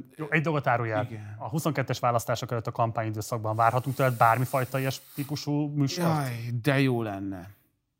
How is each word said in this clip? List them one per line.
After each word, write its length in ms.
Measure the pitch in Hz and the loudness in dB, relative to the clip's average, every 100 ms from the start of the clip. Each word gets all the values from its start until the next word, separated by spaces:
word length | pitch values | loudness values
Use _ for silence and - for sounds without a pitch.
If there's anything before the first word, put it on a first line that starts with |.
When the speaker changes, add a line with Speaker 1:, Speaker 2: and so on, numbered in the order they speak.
| - - | -6 -12
Speaker 1:
Jó, 100 | 151 | -2
egy 120 | 156 | 0
dolgot 260 | 151 147 135 | 2 0 2
árulj 240 | 120 113 | 2 2
el. 120 | 107 107 | -2 -2
Speaker 2:
Igen. 300 | 113 104 107 | -6 -12 -12
Speaker 1:
A 120 | 123 | -6
huszonkettes 500 | 156 160 139 127 131 | -2 0 0 -2 0
választások 520 | 123 120 - 120 - | 2 2 0 -4 -2
előtt 160 | 120 113 | -4 -4
a 40 | |
kampányidőszakban 840 | - 117 113 110 107 - 120 110 110 | 0 0 0 -4 -4 -4 -4 -2 2
várhatunk 400 | 113 120 131 127 | 4 4 0 0
tőled 220 | 131 117 | 2 6
bármifajta 640 | 117 117 127 139 123 135 | 6 6 2 0 -2 -2
ilyes 220 | 135 131 - - | -2 -4 -8 -10
típusú 520 | 139 147 - 147 151 | -6 -6 -2 -2 0
műsort? 400 | 147 139 - 170 | 0 0 2 0
Speaker 2:
Jaj, 420 | 156 135 117 117 120 | 2 -2 -6 -4 -2
de 180 | 127 139 | 2 4
jó 220 | 135 120 | 4 2
lenne. 480 | 113 98 98 95 87 - _ _ _ | -2 -4 -6 -8 -12 -20 _ _ _